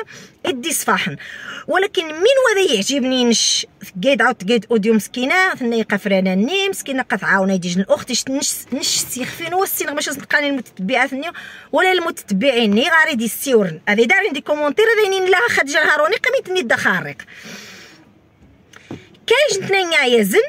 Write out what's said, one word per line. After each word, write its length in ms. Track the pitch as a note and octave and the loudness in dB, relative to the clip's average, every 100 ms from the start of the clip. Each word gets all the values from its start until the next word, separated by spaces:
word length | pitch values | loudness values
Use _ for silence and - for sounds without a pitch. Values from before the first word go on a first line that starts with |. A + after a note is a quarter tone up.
| G#4+ - - _ - | -2 -12 -20 _ -6
يدي 280 | C4 D#4 | -4 -4
صفاحن. 440 | C#4 - G#3+ F3 C#3 - - - - - | -4 -2 -2 -2 -8 -12 -16 -16 -10 -2
ولكن 380 | E4+ G4+ F#4 D#4+ | 0 0 -2 -4
من 80 | |
وذا 600 | D#4 G#4+ C5+ B4+ G4 F4+ | 0 2 4 4 4 2
يعجبني 520 | G#3+ G3+ C#4 B3+ C4 A#3+ | 0 0 -2 0 2 2
نش، 420 | A3 - - - _ | 2 0 -2 -6 _
ثقيت 380 | - F#3 C4 C4+ | -16 -2 0 2
عاود 220 | B3 B3 | 2 0
ثقيت 220 | F#3 A#3+ - | 0 0 2
أوديو 280 | A#3 G#3+ | 0 2
مسكينة، 640 | A3 - B3 B3+ F4+ F#4+ C#4+ | 2 0 -4 0 2 0 -2
ثني 260 | A#3+ A#3 | -2 -2
قفرانة 520 | G#3+ G3+ G3+ F#3+ F#3 | -2 -2 0 0 2
ني، 360 | F#3+ A#3+ G4 G4 | 2 2 0 -2
مسكينة 340 | F#4+ - C4 | -4 -4 -4
قد 200 | B3 - | -4 -2
عاونة 300 | D#3+ D4 G3 | 0 2 2
يديج 260 | F#3+ F3 F3+ | 0 0 -2
الأخت، 320 | F#3+ - - | 0 0 -2
يش-، 180 | A#3 - | -6 -4
نش، 240 | C#4 D4 - - | -4 -4 -6 -8
نش 140 | C4+ E4 | -6 -4
سيخفين، 680 | - - B3 B3+ - E4 | -4 -4 -8 -10 -10 -4
هو 100 | F4+ | -2
السين 260 | G4 - D#4 | -2 -4 -6
غماش 200 | D4 D4+ | -4 -6
نلقاني 380 | C#4+ - D4 C#4+ | -6 -2 0 0
المتتبعات 640 | C#4 - - F#3+ B3 C#4 | -4 -6 -8 -2 0 0
ني، 180 | C4 E4 - - - - | -4 -8 -12 -16 -20 -4
ولا 200 | D4 F#4 | 2 2
المتتبعين 800 | F#4 E4 E4 - F#3+ C#4 A#3+ A3 | 2 -2 -6 -4 0 2 2 2
ني، 180 | G#3 E4 | 2 4
غاري 260 | D#4+ D#4+ B3 | 4 2 0
دي 100 | A3+ | -4
السيورن. 560 | - C#4 A#3 F#3 D#3 - | -4 2 2 2 -4 0
هذه 140 | G#3 | 2
دار 240 | A#3 F#4+ G4 | 4 2 0
عندي 140 | C4+ | -2
كومونتير، 440 | - D4 D4 C#4 A4+ | -4 -2 0 2 2
هذا 200 | G#4+ G4 | 4 2
ينين 260 | F#4+ F#4 | 2 2
لها 160 | F#4 A#4+ | 2 2
خديجة 340 | - C#4+ D#4+ | 0 0 0
الهاروني، 320 | E4 D4+ D#4 A#4 | 2 2 2 0
قميت 340 | B4+ B4+ - | 0 -2 -2
ني 100 | F#4 | -2
الدخارق. 580 | A#3 C4 A#3 F#3 D3 C#3 - - - - - - - - - _ _ _ - _ _ - - - - - - | 0 0 0 -2 -4 -12 -18 -20 -18 -18 -18 -20 -20 -20 -20 _ _ _ -20 _ _ -20 -18 -18 -18 -8 0
كايش 360 | B4 C#5+ G4+ | 2 2 0
نتنين 300 | F#4 G4 F4 | 0 0 0
يا 100 | D#4 | 0
يزن 400 | B3+ A#3 G3 E4+ | 4 2 4 2